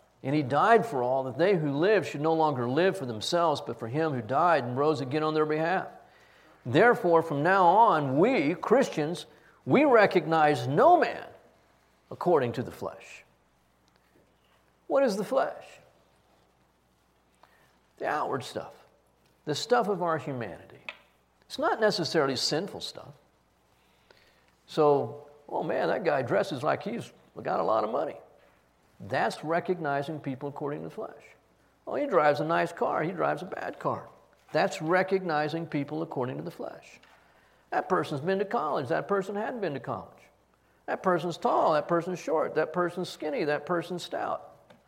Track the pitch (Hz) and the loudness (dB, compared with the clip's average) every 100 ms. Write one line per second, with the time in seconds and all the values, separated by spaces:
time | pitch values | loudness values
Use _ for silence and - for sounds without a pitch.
0 | _ _ 131 151 131 143 196 226 - 135 | _ _ -2 -2 0 2 6 6 4 -2
1 | 123 135 131 120 180 185 147 139 185 208 | 0 0 -2 0 2 2 0 0 2 2
2 | 147 143 156 160 156 131 120 139 185 - | 0 -4 0 2 2 0 0 2 2 0
3 | 127 107 - 175 170 139 - 120 113 143 | -6 -6 -2 2 2 0 -4 -8 -6 -2
4 | 160 131 110 135 175 156 123 123 147 143 | -2 -2 -2 2 4 4 2 0 2 0
5 | 131 151 156 156 151 151 160 185 - - | -2 -2 0 0 0 0 0 -2 -4 -14
6 | - _ _ _ - _ 127 131 233 226 | -20 _ _ _ -20 _ 0 6 6 6
7 | 185 165 - 143 160 196 175 196 226 160 | 4 4 4 0 2 6 6 8 6 4
8 | 139 135 214 247 143 175 - 254 247 - | 2 4 4 4 0 -2 2 4 4 0
9 | 151 175 - - _ _ - 214 294 233 | -4 -4 -10 -20 _ _ 2 4 6 6
10 | 196 185 151 165 151 139 123 151 302 349 | 6 4 2 4 4 2 0 4 6 6
11 | 180 87 - - _ _ _ _ _ _ | 4 -2 -12 -20 _ _ _ _ _ _
12 | - - 175 160 123 120 110 - 98 - | -18 -6 2 4 2 -2 -6 -8 -10 -10
13 | - - _ _ _ _ _ _ _ _ | -20 -20 _ _ _ _ _ _ _ _
14 | _ _ _ _ _ _ _ _ - 277 | _ _ _ _ _ _ _ _ 0 2
15 | 269 196 190 262 - - - - _ _ | 4 2 0 0 -2 -6 -18 -20 _ _
16 | _ _ _ _ _ _ _ _ _ _ | _ _ _ _ _ _ _ _ _ _
17 | _ _ _ _ _ _ _ _ _ - | _ _ _ _ _ _ _ _ _ -8
18 | - 151 - 135 - 110 110 - _ _ | -4 -2 -2 -4 -6 -10 -12 -18 _ _
19 | _ _ _ _ - 143 - 247 196 190 | _ _ _ _ -8 -6 0 0 0 -2
20 | 170 160 - 127 107 82 98 - - - | -2 -2 -4 -8 -8 -12 -18 -20 -18 -20
21 | _ _ _ _ _ - 320 381 220 185 | _ _ _ _ _ -6 -4 0 0 0
22 | 160 165 139 123 - 151 196 - - - | 0 2 2 0 -2 -2 -4 -10 -14 -14
23 | - - _ _ _ _ _ _ _ _ | -18 -20 _ _ _ _ _ _ _ _
24 | _ - _ _ _ _ _ - 147 143 | _ -20 _ _ _ _ _ 2 4 4
25 | 123 - - - - - 160 - 180 - | 0 -8 -18 -20 -10 -8 -4 -2 -2 -2
26 | 170 143 123 190 - 135 147 131 196 226 | 0 -2 0 0 -2 -4 -2 -4 -4 -10
27 | 131 - _ - 131 185 196 - 214 254 | -12 -18 _ -12 -6 -2 0 0 0 -4
28 | 320 - - _ _ _ _ _ _ _ | -6 -8 -18 _ _ _ _ _ _ _
29 | 104 135 220 - 156 170 175 180 151 139 | -6 -2 -2 -4 -4 -4 -2 -4 -2 -2
30 | 147 151 147 131 143 139 143 151 160 220 | -4 -8 -8 -8 -8 -8 -8 -8 -10 -12
31 | 214 - - - _ _ _ _ - 247 | -14 -14 -20 -20 _ _ _ _ -8 -4
32 | 285 185 151 143 156 170 170 - 240 - | 2 4 6 4 2 0 0 -2 -2 0
33 | 156 180 147 151 185 - - - 147 110 | -2 -2 -2 -2 -6 -8 -10 -6 -4 -4
34 | - - _ _ _ 151 190 - 156 185 | -8 -20 _ _ _ 0 0 -2 0 0
35 | 185 196 180 151 151 165 165 151 139 156 | 2 -2 0 -2 -2 -4 -4 -4 -4 -6
36 | 165 143 123 143 165 - - - - - | -6 -6 -6 -6 -10 -12 -14 -14 -20 -20
37 | _ _ _ _ _ _ - - - 180 | _ _ _ _ _ _ -6 -4 0 0
38 | 151 147 160 190 202 240 151 143 127 160 | 0 -4 -2 -2 -2 -2 -2 -4 -2 -4
39 | 156 196 190 202 247 247 185 139 127 107 | 0 -2 -2 -6 -6 -6 -6 -6 -8 -8
40 | 92 - - _ _ _ _ _ - - | -10 -20 -20 _ _ _ _ _ -8 -4
41 | 190 175 170 156 240 311 196 151 - 170 | 0 0 -2 -2 0 2 4 2 2 0
42 | 170 175 - 156 135 151 156 180 175 175 | 0 -6 -2 0 0 -2 -2 0 -2 -4
43 | 170 - 151 254 151 143 143 175 165 180 | -8 -6 -6 -2 0 -2 -2 -4 -4 -10
44 | - - - - - - _ - | -8 -6 -4 -6 -10 -20 _ -20